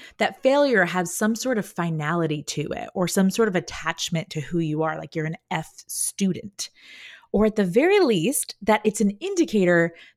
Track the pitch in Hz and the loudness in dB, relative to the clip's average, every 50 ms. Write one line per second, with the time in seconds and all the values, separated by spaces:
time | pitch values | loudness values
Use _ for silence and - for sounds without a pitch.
0 | - - - - 214 - - - - 262 269 285 294 277 240 196 175 170 170 185 | -20 -16 -6 -4 -4 -4 -2 0 2 2 4 4 4 4 4 4 2 2 2 -2
1 | 175 170 - - 214 214 233 220 - 254 254 208 - - - - 170 170 160 156 | -2 -2 -4 -2 0 -2 -2 -2 -2 -2 -2 -2 -4 -6 -6 -4 -4 -4 -2 -4
2 | 147 151 170 170 165 151 151 151 147 - - 151 147 - - - - - - 196 | -2 -2 0 0 0 0 -2 -4 -6 -8 -6 -6 -6 -6 -6 -8 -10 -8 -4 -4
3 | 180 170 - 196 190 190 - - 226 214 180 175 170 - - - - 160 165 - | -2 0 2 2 2 2 4 2 0 2 0 -2 -4 -4 -12 -8 -6 -6 -4 -4
4 | - - 170 165 - - - 156 139 - 175 170 165 151 151 151 160 160 156 156 | -6 -4 -4 -4 -6 -6 -8 -10 -8 -4 -4 -2 -2 -2 -2 -2 -2 -4 -4 -6
5 | 156 151 - 160 156 160 160 - _ - 185 160 160 - _ - - - - - | -10 -8 -6 -6 -6 -6 -6 -10 _ -8 -8 -8 -8 -8 _ -20 -16 -12 -8 -6
6 | - - - - 202 190 175 - - 196 _ - - - _ _ - - - - | -6 -6 -2 0 0 0 0 -2 -8 -14 _ -12 -14 -14 _ _ -20 -20 -20 -20
7 | - - - - _ - - 202 214 220 208 214 202 180 170 233 302 370 403 415 | -20 -20 -20 -20 _ -4 0 2 2 2 2 0 0 2 4 4 4 6 6 4
8 | 359 262 220 170 156 233 285 - - - - - 202 196 214 214 - 214 202 - | 4 4 4 2 2 0 0 -2 -4 -8 -10 -8 0 0 2 2 2 0 0 2
9 | 220 196 202 - 320 392 403 349 320 - - 208 185 175 175 170 170 165 - - | 0 0 0 -2 -6 -4 0 0 0 2 2 2 4 4 4 4 4 2 0 -8
10 | - - _ | -20 -20 _